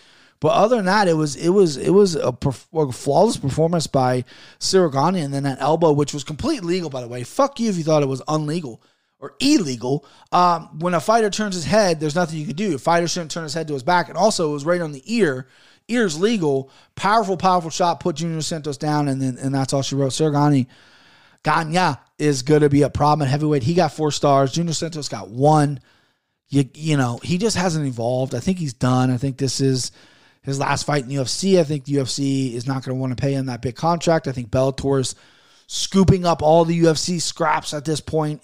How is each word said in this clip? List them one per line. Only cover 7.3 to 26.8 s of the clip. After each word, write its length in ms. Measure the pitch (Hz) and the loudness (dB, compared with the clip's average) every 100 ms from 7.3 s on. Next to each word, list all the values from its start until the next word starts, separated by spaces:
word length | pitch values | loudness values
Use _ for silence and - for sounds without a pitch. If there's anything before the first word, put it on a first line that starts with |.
| - - - | -2 -2 0
you 100 | 226 | -2
if 80 | 180 | -2
you 60 | |
thought 200 | 156 156 | 2 2
it 60 | 139 | 2
was 120 | 131 | -4
unlegal 560 | - 156 151 170 139 107 _ _ _ _ | -4 -4 -2 -6 -8 -16 _ _ _ _
or 160 | - - | -18 -2
illegal. 680 | 277 302 151 123 123 143 - - - | 2 2 2 -4 -2 -4 -4 -20 -2
Um, 480 | 175 180 165 160 151 | 2 4 2 -4 -6
when 140 | 175 | -2
a 60 | 175 | -2
fighter 300 | - 233 214 | 2 2 2
turns 260 | - 208 180 | -2 -4 -4
his 80 | 139 | 0
head, 340 | 208 196 160 | 2 4 2
there's 160 | 156 156 | 0 0
nothing 240 | 170 160 | -2 -4
you 60 | 151 | -8
can 100 | 147 | -4
do. 180 | 208 135 | -2 -2
A 20 | |
fighter 300 | - 170 170 | 2 2 0
shouldn't 240 | 180 156 | -4 -6
turn 120 | 170 | -8
his 100 | 156 | -6
head 140 | 160 156 | -6 -4
to 60 | |
his 100 | 139 | -4
back. 260 | 123 175 165 | 0 0 0
And 80 | 160 | 0
also, 320 | 208 202 156 | 2 2 -2
it 40 | |
was 120 | 147 147 | -2 -2
right 160 | 180 | -2
on 100 | 160 | -2
the 120 | 139 - | -10 -6
ear. 420 | 233 170 131 131 _ _ _ - | 0 2 0 -8 _ _ _ -4
Ear's 300 | 240 208 151 | 0 0 2
legal. 520 | 208 226 151 135 135 _ _ - | 0 2 0 0 -4 _ _ -4
Powerful, 400 | 196 220 196 180 | 2 2 2 0
powerful 340 | 190 180 165 | 2 2 0
shot. 300 | - 175 160 | -2 0 0
Put 160 | 180 147 | -4 -4
Junior 240 | 165 160 | -4 -4
Santos 360 | 151 165 147 135 | -6 -6 -8 -6
down, 320 | 151 151 147 | -2 0 0
and 120 | 135 | 0
then, 160 | 131 123 | -2 -4
and 160 | 135 | -2
that's 200 | 135 135 | -2 0
all 80 | 139 | -2
she 140 | 127 139 | -2 -2
wrote. 180 | 135 | -2
Cyril 200 | - 156 | 0 0
Gane, 340 | 143 147 139 123 _ _ _ _ _ _ _ | 2 4 2 0 _ _ _ _ _ _ _
Gane 540 | 151 156 160 175 175 135 _ - | -2 0 0 0 0 0 _ -2
is 220 | 147 135 | 0 0
gonna 280 | 127 151 147 | 4 4 6
be 120 | 139 | 4
a 80 | 139 | 2
problem 360 | - 147 151 135 | 2 2 2 2
at 60 | |
heavyweight. 320 | 147 151 147 | 0 0 0
He 100 | 117 | 0
got 200 | 170 160 | 2 0
four 180 | - 151 | 0 -2
stars. 400 | - 147 139 135 | 0 2 4 2
Junior 220 | 165 170 | 0 -4
Santos 360 | 151 160 156 135 | -4 -6 -8 -10
got 200 | 113 95 | -10 -10
one. 500 | 120 143 156 143 139 _ _ _ _ _ _ - | 0 4 4 2 -2 _ _ _ _ _ _ -4
You, 200 | 139 135 | -2 -2
you 220 | - | -4